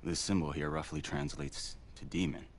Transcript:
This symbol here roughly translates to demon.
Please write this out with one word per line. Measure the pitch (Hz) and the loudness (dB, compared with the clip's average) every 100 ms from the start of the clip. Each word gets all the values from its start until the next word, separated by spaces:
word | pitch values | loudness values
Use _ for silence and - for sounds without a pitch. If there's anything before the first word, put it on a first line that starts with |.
This | - 82 | 0 0
symbol | - 98 78 | 4 4 4
here | 71 73 | 2 2
roughly | 78 76 76 | 2 0 -2
translates | 73 76 73 71 71 - - - - | -2 0 0 -2 -4 -4 -8 -8 -12
to | - | -10
demon. | - - 90 - - | -2 2 2 2 -8